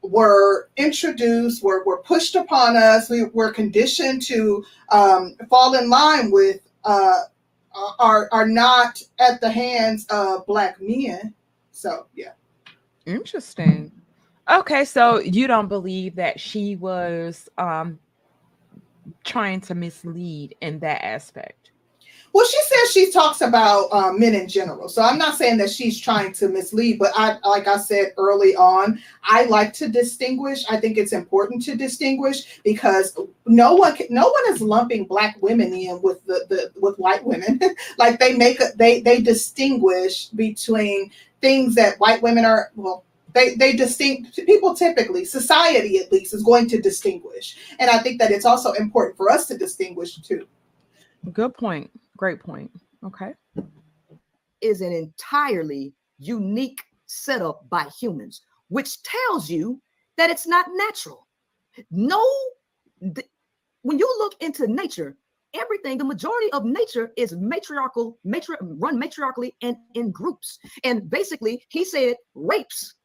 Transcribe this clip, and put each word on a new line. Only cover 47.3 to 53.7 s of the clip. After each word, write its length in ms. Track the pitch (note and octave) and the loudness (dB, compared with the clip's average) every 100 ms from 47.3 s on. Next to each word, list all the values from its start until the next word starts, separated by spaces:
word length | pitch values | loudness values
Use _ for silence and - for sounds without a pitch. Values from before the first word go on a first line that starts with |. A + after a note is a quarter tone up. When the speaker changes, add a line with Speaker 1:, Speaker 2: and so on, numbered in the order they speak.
| - - - - - | -16 -16 -20 -20 -4
Speaker 1:
And 100 | B3 | 0
I 100 | A#3 | 0
think 200 | B3 A#3+ | 0 -2
that 120 | A3 | 0
it's 140 | G3+ A#3+ | 2 2
also 280 | A#3+ - | 2 0
important 420 | G#3+ G#3+ A#3 - - | -4 -2 0 -2 -2
for 140 | G3 | 0
us 160 | - - | 0 -2
to 100 | - | -8
distinguish 600 | - - F#3 F3 E3+ - | -10 -8 -10 -8 -12 -14
too. 280 | - - - _ _ _ _ _ _ _ F#3 | -10 -10 -10 _ _ _ _ _ _ _ -14
Speaker 2:
Good 220 | F3 A#3+ | -6 -6
point. 360 | B3+ A3+ D#3+ - _ _ _ | -6 -8 -8 -12 _ _ _
Great 220 | F#3+ D#3+ | -6 -6
point. 320 | - D3 C#3+ F3 _ _ | -14 -16 -18 -20 _ _
Okay. 300 | G3 - G3 D4 _ - - | -20 -16 -18 -18 _ -16 -16